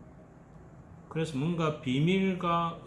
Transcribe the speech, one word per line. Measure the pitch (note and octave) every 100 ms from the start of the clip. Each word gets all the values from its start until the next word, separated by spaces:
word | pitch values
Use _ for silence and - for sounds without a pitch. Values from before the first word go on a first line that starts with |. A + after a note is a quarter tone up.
| - - - - - - - - - - -
그래서 | D#3+ D#3+ C3
뭔가 | D#3 E3+ D#3 D3+
비밀과 | C3 C3 D#3+ F#3+ F#3+ F3 E3+ E3+ E3+ E3+